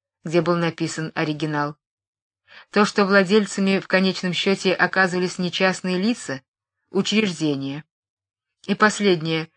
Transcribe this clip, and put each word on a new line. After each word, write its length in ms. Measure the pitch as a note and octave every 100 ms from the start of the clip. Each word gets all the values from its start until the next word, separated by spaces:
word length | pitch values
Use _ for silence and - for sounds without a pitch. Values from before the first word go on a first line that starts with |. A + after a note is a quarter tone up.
| _ _ E3
где 160 | E3+
был 140 | E3 E3+
написан 560 | E3+ E3 D#3+ - D#3 D#3
оригинал. 640 | D#3 D3 D#3 D3 D3 - _ _ _ _ _ _ _ - -
То, 140 | G3+ G#3
что 200 | - F#3+
владельцами 720 | G3 F3+ G#3+ G3 - G3 F#3+
в 80 | -
конечном 460 | F#3 F#3+ F3+ F3+
счете 400 | E3 G3 F#3+ F#3+
оказывались 640 | - F3 F#3+ F#3 F3+ F3+ -
не 140 | F3+
частные 460 | - F#3+ F3+ F#3 F3+
лица, 440 | G#3+ A#3+ - C3+ _ _ _ _ _
учреждения. 960 | G3 F#3+ G#3 G#3 D#3 D#3 C#3 C3+ D3 - _ _ _ _ _ _ _ -
И 80 | G3
последнее. 760 | G#3+ G3+ G3+ E3+ D#3+ D#3+ D#3+